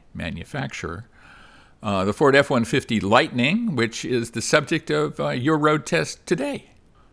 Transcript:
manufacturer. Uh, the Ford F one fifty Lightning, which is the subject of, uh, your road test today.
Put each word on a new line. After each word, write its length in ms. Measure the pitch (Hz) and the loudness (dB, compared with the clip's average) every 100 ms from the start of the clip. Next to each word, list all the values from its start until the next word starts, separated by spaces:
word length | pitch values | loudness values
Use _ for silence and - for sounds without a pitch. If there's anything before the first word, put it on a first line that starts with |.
| _ | _
manufacturer. 960 | 87 85 82 - 143 135 - 80 87 - - - - - - - _ | -10 -8 -8 -10 -8 -8 -8 -8 -10 -12 -20 -20 -20 -20 -20 -20 _
Uh, 200 | 107 98 98 | -4 0 0
the 60 | |
Ford 240 | - 143 135 | 2 4 6
F 140 | 139 | 4
one 160 | 131 113 | 2 0
fifty 340 | 139 - 110 | -2 0 -2
Lightning, 760 | 101 123 151 127 135 220 226 127 | 4 4 4 0 0 0 0 0
which 280 | 113 - | -2 -2
is 280 | - 123 113 | -2 -2 -2
the 100 | 113 | -6
subject 480 | - 156 139 160 - | 0 2 2 -2 -2
of, 300 | 151 151 - | -2 -2 -4
uh, 100 | 147 | -4
your 260 | 135 139 156 | 0 0 2
road 300 | 151 156 - | 4 2 0
test 400 | 165 147 - - | -2 -2 -6 -4
today. 460 | 185 285 262 - _ _ _ _ | -2 -2 -6 -12 _ _ _ _